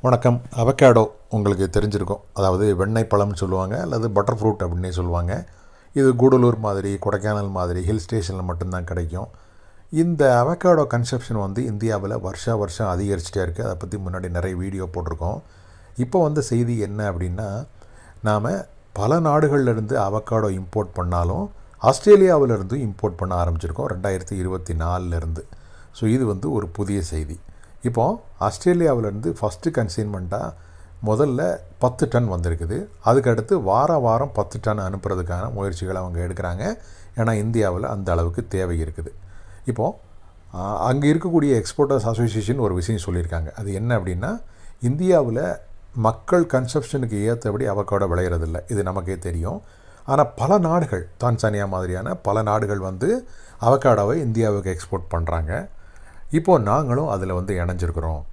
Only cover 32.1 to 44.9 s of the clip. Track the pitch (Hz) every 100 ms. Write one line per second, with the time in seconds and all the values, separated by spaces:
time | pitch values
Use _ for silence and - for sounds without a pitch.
32.1 | 120 120 90 87 80 82 120 208 - -
33.1 | 127 131 113 110 190 98 104 151 160 120
34.1 | 113 139 - 98 110 110 107 95 95 95
35.1 | 92 87 90 110 117 98 85 92 95 90
36.1 | 85 90 90 87 87 143 233 - - -
37.1 | - 117 110 107 113 101 90 65 101 95
38.1 | 85 85 85 - 95 90 82 80 - 78
39.1 | - - - - - - 113 127 220 -
40.1 | - - - - 90 95 104 104 135 143
41.1 | 165 180 165 143 120 - - 139 139 107
42.1 | 110 117 110 101 139 110 90 87 110 85
43.1 | 87 82 82 80 - 101 95 113 117 92
44.1 | 90 120 226 - - - - 120